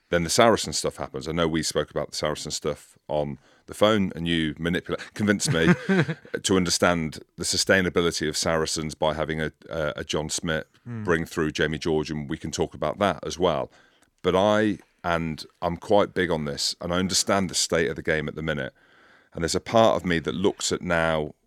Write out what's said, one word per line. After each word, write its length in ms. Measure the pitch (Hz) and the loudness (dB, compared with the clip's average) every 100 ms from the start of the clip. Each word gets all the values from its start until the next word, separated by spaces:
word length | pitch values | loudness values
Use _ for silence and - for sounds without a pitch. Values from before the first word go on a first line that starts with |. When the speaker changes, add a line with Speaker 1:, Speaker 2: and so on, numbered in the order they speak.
| _ | _
Speaker 1:
Then 140 | 85 | -2
the 60 | 82 | 2
Saracen 420 | - 117 98 - | 6 6 6 0
stuff 240 | 73 76 - | -4 -6 -6
happens. 320 | 69 69 78 | -10 -8 -6
I 40 | |
know 140 | 82 82 | 0 0
we 160 | 82 | 0
spoke 280 | 76 78 76 | -2 -2 -2
about 200 | 76 - | -4 -6
the 60 | - | -4
Saracen 340 | 78 76 76 | -4 -4 -6
stuff 480 | - 76 73 - _ - | -6 -6 -6 -12 _ -4
on 320 | 76 73 69 _ _ - | -2 -2 -6 _ _ -20
the 80 | |
phone, 360 | - 104 110 95 - | 2 4 4 2 -2
and 100 | 85 | 0
you 300 | 82 78 71 | 0 0 -2
manipulate, 560 | 85 87 - 82 - | -2 -2 -2 -6 -6
convinced 380 | - 104 101 156 | -2 2 2 2
me 160 | 82 82 170 - | 4 4 4 2
Speaker 2:
<laughs> 560 | 190 151 165 - - | 0 0 -6 -10 -6
Speaker 1:
to 140 | - 95 | 0 2
understand 640 | 85 - 95 87 78 - - - | 2 2 2 2 -2 -8 -16 -8
the 80 | |
sustainability 840 | - 90 - 95 90 90 85 - 78 | -4 0 4 4 4 2 2 0 -2
of 80 | 76 | -2
Saracens 600 | 90 82 80 - 78 73 | 0 0 0 -2 -6 -2
by 180 | 78 | -2
having 260 | 76 76 78 | 0 -2 -4
a, 120 | 76 - - | -4 -8 -10
a, 240 | 82 76 - | -4 -4 -4
a 60 | |
John 240 | 82 82 76 | -4 -4 -4
Smith 380 | - 85 78 - _ | -4 -4 -4 -6 _
Speaker 2:
Hmm. 200 | 120 117 | -14 -8
Speaker 1:
bring 200 | 104 82 82 | 0 0 0
through 260 | - 78 | -2 -2
Jamie 260 | 73 78 78 | 0 -2 -2
George, 320 | 85 78 76 | -2 -2 -2
and 180 | 76 71 | -6 -6
we 80 | 80 | -8
can 120 | 82 | -6
talk 240 | 76 80 | -4 -4
about 240 | 67 76 62 | -4 -6 0
that 220 | 98 80 | 0 0
as 140 | - 82 | -6 0
well. 320 | 90 73 62 _ _ _ _ _ | 0 0 -4 _ _ _ _ _
But 120 | 90 | 0
I, 440 | 90 104 107 107 90 _ _ | 4 4 4 2 -2 _ _
and 400 | 87 85 82 76 - _ | -2 -2 -2 -6 -12 _
I'm 140 | 87 85 | -4 -4
quite 360 | - 104 95 | 2 2 2
big 140 | 92 87 | 0 0
on 140 | 82 73 | 0 -2
this, 280 | 71 - - | -4 -4 -4
and 120 | 87 | -2
I 40 | 87 | 0
understand 500 | 92 - - 98 90 | 0 0 2 0 0
the 60 | |
state 340 | - - 82 73 | -2 0 0 0
of 60 | |
the 80 | 78 | -2
game 240 | 85 78 76 | -2 -2 -2
at 80 | |
the 80 | - | -4
minute. 300 | 80 73 64 - _ _ _ _ _ | -4 -4 -6 -12 _ _ _ _ _
And 120 | - | -6
there's 100 | 82 | -2
a 60 | 90 | -2
part 340 | - 113 113 | 2 6 6
of 100 | - | 4
me 140 | 90 82 | 2 0
that 160 | 73 | 0
looks 380 | 69 98 - - | 0 0 0 -2
at 100 | 90 | -2
now 520 | 90 85 82 80 76 - | 0 0 2 0 -2 -10